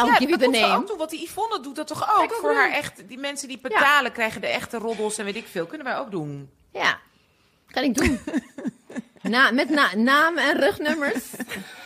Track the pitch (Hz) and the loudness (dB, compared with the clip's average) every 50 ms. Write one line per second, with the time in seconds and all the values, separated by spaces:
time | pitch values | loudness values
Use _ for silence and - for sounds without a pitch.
0 | 240 - 466 381 254 285 339 262 254 247 262 226 214 208 196 - 262 392 440 339 | 4 6 6 6 4 4 2 4 4 4 4 4 4 4 4 2 0 -2 -4 -6
1 | 320 311 - 302 311 339 - - 440 453 440 370 240 277 269 262 302 - 302 - | -6 -6 -8 -10 -10 -10 -6 -6 -4 -4 -4 -6 -8 -8 -10 -10 -8 -8 -6 -6
2 | - - 427 403 339 - 440 466 370 415 - 285 269 - - 269 294 - - - | -2 2 4 4 2 2 0 -2 0 2 2 4 4 2 2 -2 -4 -6 -10 -14
3 | - 196 254 247 277 277 285 277 - 254 262 226 - 254 427 381 285 277 294 294 | -20 -18 -14 -10 -8 -8 -8 -8 -10 -12 -12 -10 -8 -2 2 4 4 6 6 4
4 | 269 240 - 233 233 220 220 220 196 143 117 233 233 - - 233 208 226 226 196 | 2 0 -2 -2 -2 -2 -2 -4 -4 -4 -4 -4 -4 -6 -8 -6 -4 -4 -4 -2
5 | 214 214 208 - 220 202 202 220 208 - - 190 165 165 - 311 294 262 214 - | -2 -4 -4 -4 -6 -6 -6 -8 -8 -8 -6 -6 -6 -6 -8 -10 -8 -6 -4 -4
6 | 277 226 196 180 156 147 143 143 139 135 _ _ _ _ - 196 - 190 135 - | -4 -6 -6 -6 -6 -6 -8 -10 -12 -16 _ _ _ _ -6 -2 0 0 0 -2
7 | - _ _ _ _ _ _ _ _ _ _ _ _ _ - 262 254 285 220 - | -6 _ _ _ _ _ _ _ _ _ _ _ _ _ -4 -2 0 0 2 2
8 | - - 285 208 - - - 285 - - - - - 269 - _ _ - - 269 | 2 2 0 0 -4 -6 -6 -6 -6 -8 -12 -10 -10 -10 -10 _ _ -16 -14 -14
9 | - _ _ - - 190 208 247 269 240 214 254 311 254 311 294 269 202 180 202 | -14 _ _ -8 -4 0 2 4 4 4 4 2 0 2 2 4 2 2 2 2
10 | 226 247 269 294 311 330 339 320 247 277 330 254 269 302 294 - 302 294 - 330 | 2 4 4 4 4 4 2 2 0 2 2 2 2 2 0 0 -2 -2 -2 0
11 | 285 277 - 262 - - - - 269 - - 196 190 - - - - | 0 -2 -2 -2 -6 -8 -10 -12 -12 -10 -10 -12 -12 -14 -16 -18 -18